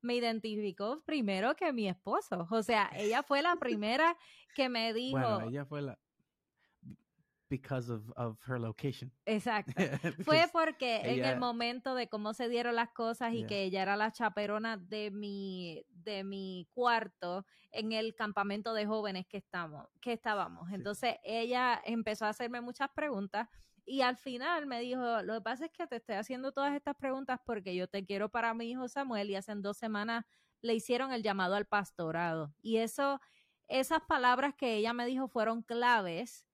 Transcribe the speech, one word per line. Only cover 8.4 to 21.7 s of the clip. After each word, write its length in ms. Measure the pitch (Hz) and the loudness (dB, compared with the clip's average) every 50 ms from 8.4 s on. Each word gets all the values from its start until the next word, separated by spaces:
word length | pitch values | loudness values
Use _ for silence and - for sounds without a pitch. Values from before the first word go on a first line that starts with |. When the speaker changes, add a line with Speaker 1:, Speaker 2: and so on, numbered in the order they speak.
| - | -6
Speaker 3:
her 160 | 127 127 123 | -4 -4 -2
location. 520 | 117 113 110 - - 143 123 - - 127 - _ _ | -2 -2 -4 -4 -4 -4 -4 -4 -10 -14 -14 _ _
Speaker 1:
Exacto. 480 | - 220 214 190 247 226 214 196 - 135 | -2 -2 0 0 0 -2 -2 -2 -4 0
Speaker 3:
<laughs> 420 | - 190 139 131 - - 175 - 156 | 0 0 0 0 -2 -2 -2 -4 -2
Speaker 1:
Fue 80 | 185 | 2
Speaker 3:
Pues, 260 | - 302 311 330 339 | 4 6 6 6 6
Speaker 1:
porque 440 | - 339 320 320 311 - 269 247 233 214 - 226 254 | 4 2 2 2 0 0 0 0 0 0 2 2 2
en 120 | 254 247 | 2 2
el 40 | 262 | 2
Speaker 3:
ella 60 | 254 247 | 2 2
Speaker 1:
momento 560 | 247 247 240 233 240 240 247 254 - 269 254 | 0 -2 -2 0 -2 -2 -2 -2 -4 -2 -2
de 160 | 254 240 226 | -2 -2 -2
cómo 240 | - 214 208 208 220 | -4 -4 -4 -4 -4
se 160 | - 254 233 | -2 -2 0
dieron 260 | 240 240 240 240 240 | 0 0 2 2 2
las 140 | 233 233 233 | 2 0 0
cosas 420 | _ - 233 226 233 226 247 233 226 | _ -2 -2 -2 0 0 -2 -2 0
y 40 | 233 | -2
Speaker 3:
Yeah. 60 | 220 | -2
Speaker 1:
que 180 | 220 214 202 196 | -2 -2 0 0
ella 180 | 190 180 190 190 | 0 0 0 2
era 120 | 185 202 | 2 2
la 160 | 208 214 220 | 2 2 0
chaperona 680 | 220 - 240 214 185 - 208 202 208 214 220 226 226 202 | 0 0 -2 -2 0 0 -2 0 0 -2 -2 -2 -4 -6
de 340 | 180 180 214 214 214 214 | -8 -8 -6 -4 -4 -4
mi, 720 | 196 208 208 202 202 196 196 190 185 185 180 170 160 151 - _ | -6 -6 -6 -6 -6 -6 -6 -6 -6 -6 -8 -8 -10 -10 -14 _
de 340 | _ 180 165 208 214 196 196 | _ -14 -10 -8 -6 -6 -6
mi 440 | 196 196 196 190 190 185 180 170 _ | -6 -6 -6 -6 -6 -6 -8 -10 _
cuarto 720 | _ - 247 240 233 226 220 202 _ _ - 175 175 190 190 _ _ _ _ _ | _ 2 4 4 4 4 2 -2 _ _ -6 -4 -4 -4 -6 _ _ _ _ _
en 200 | - 220 220 220 | -8 -6 -4 -2
el 240 | 226 220 220 226 220 | 0 0 -2 -2 -2
campamento 580 | - 226 214 202 214 202 202 202 208 208 233 226 | -2 -4 -2 0 0 0 0 0 -2 -2 -2 0
de 140 | 220 208 208 | 0 0 2
jóvenes 400 | 220 220 208 208 190 185 185 _ | 0 0 0 -2 -4 -4 -8 _
que 100 | - 202 | -10 -10
estamos, 480 | - _ - 180 170 160 151 147 143 - _ _ | -10 _ -6 -6 -6 -6 -8 -14 -16 -16 _ _
que 120 | - 247 233 | -4 -4 -4
estábamos. 540 | 226 _ 240 214 202 180 165 170 170 165 170 | -2 _ 0 0 0 0 -2 -4 -10 -10 -8
Speaker 3:
Sí. 0 | |
Speaker 1:
Entonces, 440 | 202 196 190 202 208 - - 247 220 - - | -6 -6 -4 -4 -4 0 0 0 0 0 -4
ella 560 | - 214 226 226 240 247 247 254 247 | -4 -2 -2 0 0 2 2 4 4